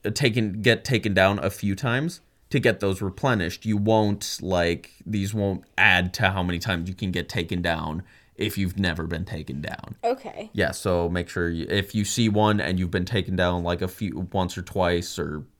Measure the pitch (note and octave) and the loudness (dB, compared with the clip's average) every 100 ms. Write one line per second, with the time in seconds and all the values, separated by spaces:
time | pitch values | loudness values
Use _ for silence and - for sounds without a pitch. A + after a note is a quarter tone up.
0 | - - C3+ A2+ G#2+ G#2+ A#2 A2+ - A#2+ | -4 2 2 2 -2 2 2 2 2 0
1 | G#2+ F#2+ F#2+ G2+ F#2+ - G2+ F#2+ B2 B2 | 2 6 6 4 -2 -2 -2 -2 -2 0
2 | E3 - _ _ - C3+ A#2+ G2+ G2 F#2 | -2 -6 _ _ -2 2 4 2 0 0
3 | G2 - C3+ A2+ E2+ - A2 G#2 G#2 A2 | -4 -2 0 2 0 -4 -2 0 4 4
4 | G#2 G#2 - - F#2 F2+ E2+ E2+ - - | 4 0 -4 -6 0 2 2 0 -6 -16
5 | - G#2+ G2 G#2+ G2 F2+ - - G2 F#2 | -6 -4 -2 0 0 -2 -4 4 6 6
6 | F2+ - G2 G2 F2+ F2 - F2 F2 F#2 | 2 0 0 2 0 -2 -2 -2 -4 -4
7 | F#2+ F2 - - E2 F2+ F2 D#2+ D#2 D#2+ | -4 -4 -4 -4 -4 -2 -2 -2 -4 -6
8 | F2+ - _ - G2+ - F#2 G2 F#2 D#2+ | -10 -18 _ -6 -4 -2 -2 0 0 0
9 | E2 E2 F#2 D#2+ D2+ C#2 D2 - - - | -4 -4 -6 -8 -8 -8 -8 -10 -14 -4
10 | A#3 B3+ - - G#3+ G#2 D#2+ - G2+ F2 | -2 -2 -6 -12 -6 -2 0 0 0 2
11 | F2 F2 E2+ F#2 F2 E2 - G2+ G2 G#2+ | 0 -2 -4 -4 -2 -2 -2 -2 -2 -2
12 | G2+ - A2 G#2 G#2+ G#2 D2 F#2 F2+ F#2 | 0 2 2 4 4 4 0 0 0 -2
13 | F#2 A2 F#2 F#2 F2+ F2+ F2 F2 F#2 - | 0 -2 0 0 2 2 -2 -2 -4 -4
14 | G#2 - F#2 G2 F2+ - F#2 F#2 F2 F2 | -6 -6 -4 0 -2 -4 -6 0 2 2
15 | F2 - D2 D2+ - | -2 -6 -4 -6 -10